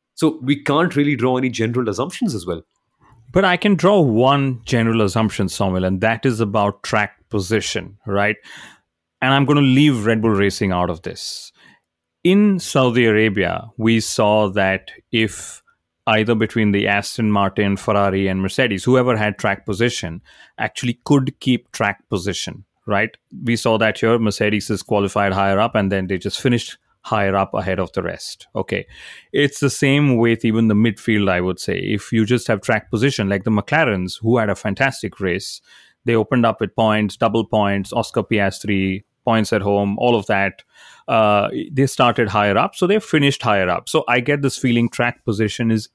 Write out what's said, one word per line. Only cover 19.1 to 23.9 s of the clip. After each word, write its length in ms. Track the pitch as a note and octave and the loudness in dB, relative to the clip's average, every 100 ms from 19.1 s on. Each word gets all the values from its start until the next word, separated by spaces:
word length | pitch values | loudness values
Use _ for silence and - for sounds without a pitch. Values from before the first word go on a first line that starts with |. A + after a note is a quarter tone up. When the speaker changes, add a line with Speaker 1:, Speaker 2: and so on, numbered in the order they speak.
| A2+ | 0
Speaker 2:
had 220 | G#2+ G2 | -2 -2
track 260 | G#2+ G2 - | -4 -4 -4
position, 560 | F#2+ A#2+ - F2+ E2+ - - - - | -2 -2 -2 -8 -12 -16 -20 -18 -8
actually 420 | G#2+ - B2 A#2 - | -8 -4 -6 -4 0
could 340 | C#3+ C3 - | 0 0 -4
keep 320 | - A#2+ - | -2 -2 -4
track 360 | - G#2+ G2+ _ | -4 -4 -4 _
position, 560 | G2+ F#2+ F2+ - G2+ - _ - | -6 -4 -6 -8 -12 -18 _ -4
right? 320 | G2+ G#2+ - _ - | -2 -2 -6 _ -8
We 120 | A#2+ A#2 | -4 -2
saw 220 | A#2+ A2 | 0 2
that 180 | A2 | 0